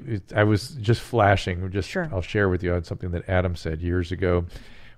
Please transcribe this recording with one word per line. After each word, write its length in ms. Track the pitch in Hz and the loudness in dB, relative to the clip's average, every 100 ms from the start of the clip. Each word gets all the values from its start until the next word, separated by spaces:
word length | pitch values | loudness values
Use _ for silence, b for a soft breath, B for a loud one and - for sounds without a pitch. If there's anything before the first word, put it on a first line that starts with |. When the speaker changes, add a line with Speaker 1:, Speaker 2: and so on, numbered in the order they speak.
| - | 0
Speaker 1:
it, 260 | 107 - 110 | -8 -2 2
I 80 | |
was 260 | 104 107 - 143 | 4 4 0 -4
just 260 | 110 117 | 0 0
flashing. 680 | - 117 101 98 - 90 95 | 2 4 6 4 2 -4 -4
Just, 180 | 98 90 | -4 -4
Speaker 2:
Sure. 180 | 190 165 | -4 -4
Speaker 1:
I'll 100 | 92 | -4
share 260 | 85 107 101 | -2 0 2
with 120 | 90 | 2
you 100 | 90 | 0
on 100 | 87 | -2
something 260 | 85 98 92 | -4 -8 -6
that 160 | 87 - | -6 0
Adam 280 | 92 92 87 | 0 2 -2
said 260 | 82 80 | -4 -4
years 300 | 87 90 85 | 0 0 0
ago. 340 | 90 90 90 87 B B B B | 0 2 2 0 B B B B